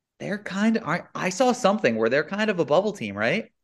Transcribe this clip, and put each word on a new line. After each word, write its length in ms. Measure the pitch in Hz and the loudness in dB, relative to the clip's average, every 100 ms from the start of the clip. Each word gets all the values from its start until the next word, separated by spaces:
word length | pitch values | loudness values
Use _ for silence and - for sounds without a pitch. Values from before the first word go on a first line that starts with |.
| _ - | _ -14
They're 180 | 147 202 | -10 -10
kind 400 | - 185 220 220 | -8 -2 0 0
of, 100 | - | -2
I, 140 | 170 - | -6 -6
I 160 | 160 185 | -6 -4
saw 220 | 185 151 | 2 2
something 460 | - 190 208 131 113 | 4 2 2 2 2
where 100 | 110 | 2
they're 160 | 139 | 2
kind 260 | 156 196 214 | 0 -2 -2
of 80 | 180 | 0
a 40 | |
bubble 300 | 147 151 208 | 2 2 2
team, 200 | - 107 98 | -2 -6 -2
right? 340 | 113 190 - _ | 0 -2 -6 _